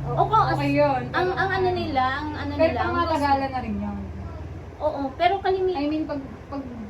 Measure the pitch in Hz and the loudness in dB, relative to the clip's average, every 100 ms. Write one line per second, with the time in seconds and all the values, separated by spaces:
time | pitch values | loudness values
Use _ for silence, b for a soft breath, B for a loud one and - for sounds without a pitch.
0 | - 240 403 427 392 311 285 285 294 262 | -2 2 4 6 4 2 4 6 4 4
1 | 247 330 370 381 381 381 370 359 320 269 | 0 0 0 2 2 4 2 2 0 2
2 | 262 277 302 285 285 285 320 240 247 233 | 2 0 -4 -4 -4 -4 -6 -4 -2 0
3 | 320 320 285 277 269 254 226 202 202 202 | 0 0 2 0 0 -4 -6 -6 -6 -6
4 | 196 - - - - - - - 302 - | -8 -10 -10 -10 -12 -12 -12 -4 -2 -2
5 | 269 285 349 392 381 381 370 330 294 311 | -4 2 2 4 2 2 2 0 0 0
6 | 294 294 254 - - 277 254 233 | -2 -6 -8 -14 -10 -8 -8 -10